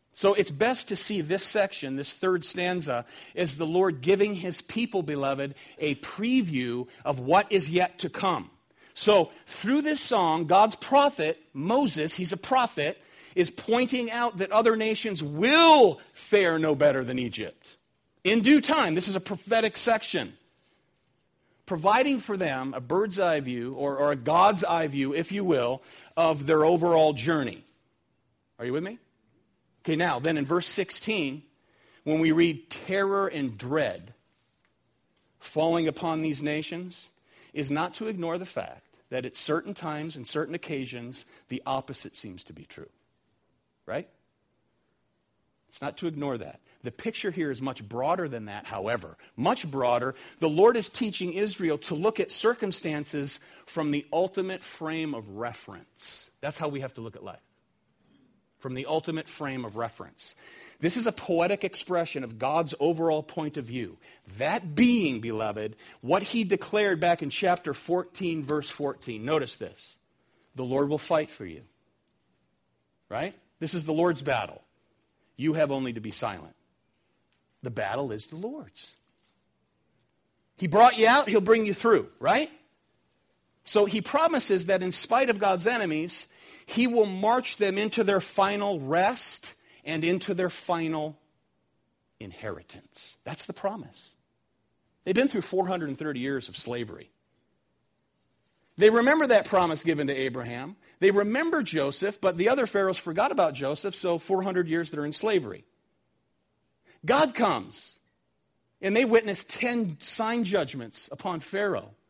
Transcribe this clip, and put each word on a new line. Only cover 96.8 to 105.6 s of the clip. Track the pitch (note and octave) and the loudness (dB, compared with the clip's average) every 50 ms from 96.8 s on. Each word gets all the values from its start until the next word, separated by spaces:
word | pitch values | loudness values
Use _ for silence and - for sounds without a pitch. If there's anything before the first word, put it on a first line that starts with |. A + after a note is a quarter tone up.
| A#2 G2+ - - - - _ _ _ _ _ _ _ _ _ _ _ _ _ _ _ _ _ _ _ _ _ _ _ _ _ _ _ _ _ _ _ _ - | -8 -8 -12 -16 -18 -20 _ _ _ _ _ _ _ _ _ _ _ _ _ _ _ _ _ _ _ _ _ _ _ _ _ _ _ _ _ _ _ _ 2
They | E3 G3+ A3 | 6 8 8
remember | A3+ A#3 A#3+ C4+ D#4 D#4+ D4+ | 8 8 6 6 6 6 6
that | B3+ A#3 G3 - | 6 6 4 4
promise | - G3+ F#3+ F3+ E3 D#3 D3+ - | 4 2 4 4 2 0 -2 0
given | E3 D#3+ C#3+ C#3 | 0 0 0 0
to | C#3 C3 | -2 -2
Abraham. | C3+ C3+ B2+ A#2+ B2+ A#2 A#2 A#2+ A#2+ C3+ E3+ G3+ _ _ _ _ - | -2 -4 -4 -4 -6 -8 -8 -10 -10 -10 -12 -14 _ _ _ _ 2
They | F#3+ G3 | 4 4
remember | G3 G3+ G3+ G#3 A3+ C4+ E4 E4 E4 D4+ | 4 4 2 2 0 0 0 0 0 0
Joseph, | A3 - D#3 D#3 C#3 C#3 C#3 - F#3 G#3 G#3 - | 0 0 0 0 0 0 -2 -2 -2 -4 -2 0
but | G3 F#3 E3 | 0 0 2
the | E3+ F#3+ A3+ | 2 2 2
other | C4 C#4 A#3 | 2 2 0
pharaohs | - - G3+ F#3+ F#3+ F3+ | 0 0 0 0 0 0
forgot | - - F3 D#3+ G3+ A#3+ C#4+ | -4 -6 -4 -2 0 0 2
about | D#4+ B3+ F3 D#3 C#3 | 2 2 2 2 2
Joseph, | B2 C#3 C3+ D3+ - - G3 - | -2 -4 -4 -4 -4 -6 -6 -6
so | - - F3+ E3+ | -4 -2 -2 -2
four | D#3+ - - F#3+ F#3 F#3+ | -2 -2 -2 -2 -2 0
hundred | G3 F3+ F3+ F3 D#3 | 0 0 0 0 0
years | D#3+ E3+ E3+ D#3 | 0 -2 -2 -4
they're | D#3 D3 D3 | -6 -6 -6
in | D3+ D3+ | -4 -4
slavery. | - G3+ A3 G#3 F3 C#3+ - F2+ - | -2 -2 0 0 0 0 -2 -12 -14